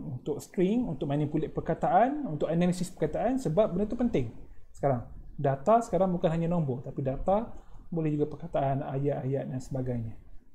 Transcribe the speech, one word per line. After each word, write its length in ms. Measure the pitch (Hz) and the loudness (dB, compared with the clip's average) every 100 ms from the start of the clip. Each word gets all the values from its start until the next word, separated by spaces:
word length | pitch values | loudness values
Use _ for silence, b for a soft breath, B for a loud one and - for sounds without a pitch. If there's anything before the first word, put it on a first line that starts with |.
| 151 | -2
untuk 320 | 123 - - | -6 -6 -6
string, 480 | - - 180 240 208 | -4 2 4 4 0
untuk 240 | 147 151 | -2 0
manipulate 400 | 143 147 151 139 | 0 2 0 -2
perkataan, 800 | - 156 160 151 175 247 302 247 | -2 -2 0 4 6 6 2 -4
untuk 160 | 147 170 | -2 0
analisis 480 | 165 180 180 175 | 2 2 2 -4
perkataan, 480 | - 151 156 208 262 | -2 -2 0 0 0
sebab 320 | 185 165 220 | 2 2 2
benda 160 | 175 208 | 2 -2
tu 80 | 240 | 0
penting. 320 | 240 156 110 - b b b | 0 2 -2 -6 b b b
Sekarang, 400 | - 143 123 - - - | -2 0 0 -2 -12 -12
data 480 | - 139 135 - 233 | -2 0 2 4 4
sekarang 320 | 233 175 185 | 4 2 2
bukan 160 | 175 175 | 2 2
hanya 160 | 165 165 | 2 2
nombor, 400 | 175 143 120 135 | 2 0 -2 -6
tapi 160 | 139 | -4
data 560 | 131 135 - 202 233 b b b - | -2 0 2 2 0 b b b -6
boleh 240 | 170 156 | -2 0
juga 160 | 151 151 | 0 0
perkataan, 560 | - 165 151 135 135 147 | -2 -4 0 2 0 -2
ayat-ayat 640 | 135 139 135 131 139 143 | -2 0 0 -2 -2 -2
dan 80 | 127 | -6
sebagainya. 560 | - 131 127 120 110 - - - - | -4 -4 -2 -4 -4 -8 -12 -14 -12